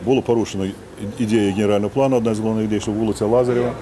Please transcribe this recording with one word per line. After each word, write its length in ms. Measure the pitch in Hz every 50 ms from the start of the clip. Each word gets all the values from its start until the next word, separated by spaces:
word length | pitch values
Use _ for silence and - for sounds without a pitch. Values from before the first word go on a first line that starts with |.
| -
Було 180 | 113 135 123
порушено 440 | - - 117 113 104 - - 98 95
і-, 60 | 95 101 - - - - - 107 104 107 -
ідея 340 | 120 104 110 113 101 98
генерального 380 | 95 104 107 101 104 101 104 101
плану, 260 | 101 135 135 135 131
одна 180 | 120 110 113 110
з 40 | 107
головних 260 | 107 113 110 110 110
ідей, 160 | 107 107 101
що 100 | - 113
вулиця 360 | 104 107 113 110 101 - 113
Лазарєва 460 | 104 117 123 127 123 123 123 123 123 123 -